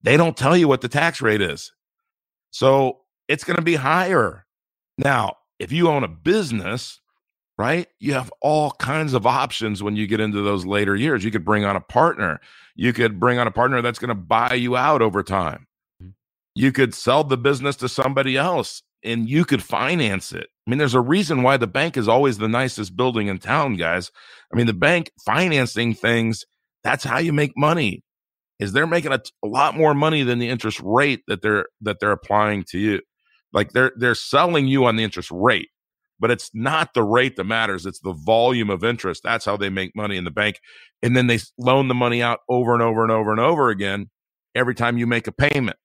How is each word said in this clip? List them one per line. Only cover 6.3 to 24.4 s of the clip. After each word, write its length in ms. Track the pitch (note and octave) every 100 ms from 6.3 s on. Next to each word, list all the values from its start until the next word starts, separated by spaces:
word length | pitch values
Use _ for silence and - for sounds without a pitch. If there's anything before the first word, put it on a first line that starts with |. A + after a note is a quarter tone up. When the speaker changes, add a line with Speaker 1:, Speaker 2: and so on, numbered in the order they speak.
| G#3+ D#3+ A2+ F2+ B2 - - _ _ _ _ _ -
Speaker 1:
right, 300 | A#2 E3 E3+ _
you 160 | A#2
have 180 | C3+ A#2+ -
all 300 | C#3 D#3 D3
kinds 420 | - B2 D#3 D#3
of 140 | B2+ A2
options 560 | C3 C3 - A2+ G2
when 120 | G#2
you 120 | G#2 G#2
get 120 | A2
into 220 | G#2+ G2+
those 240 | G2+ G2+
later 320 | F#2 G2+ G#2 G2+
years. 260 | D3 B2+
You 80 | G#2+
could 140 | G#2+
bring 220 | E2+ G#2+ G2+
on 100 | F#2+
a 40 |
partner. 600 | - A#2 E3 - F#2+ D2+ _ - -
You 200 | - A2+
could 260 | A#2 A#2 G2+
bring 180 | B2 B2
on 80 | A2+
a 40 |
partner 320 | G#2 B2+ B2+
that's 160 | A#2+ A#2
gonna 160 | B2
buy 400 | G#2+ E2 A2+ A#2+
you 220 | B2+ A#2+ B2
out 260 | C#3 D3+
over 200 | A2+ G2
time. 440 | F#2+ F#2+ E2 - _ _ _ _
Speaker 2:
Mm-hmm. 100 | F#2 - _ _ _
Speaker 1:
You 180 | - C3
could 220 | C3 B2
sell 280 | - - C#3
the 140 | D3 C3
business 400 | C#3 C#3 C#3+ C3+
to 120 | B2+
somebody 480 | - C3+ C3+ C3 C3
else 440 | E3+ E3+ G#2 - _ _
and 240 | A2 A#2 A2+
you 160 | D3
could 180 | E3+ B2+
finance 680 | - - B2+ F3 A2+ F#2+ -
it. 160 | E2+ - _ -
I 40 |
mean, 80 | C3+
there's 160 | C#3+
a 60 | B2+
reason 400 | B2 F3+ E3 C#3+
why 160 | B2+ C#3
the 80 | A2+
bank 320 | C3+ E3 C#3
is 100 | G#2+
always 300 | A#2+ C#3+ G#2
the 100 | G#2+
nicest 480 | A#2 C3 - F#2+ F2+
building 300 | B2+ A2+ G2+
in 100 | F#2
town, 380 | - C#3+ C#3+ F#2
guys. 340 | E2 F2+ F#2 - - -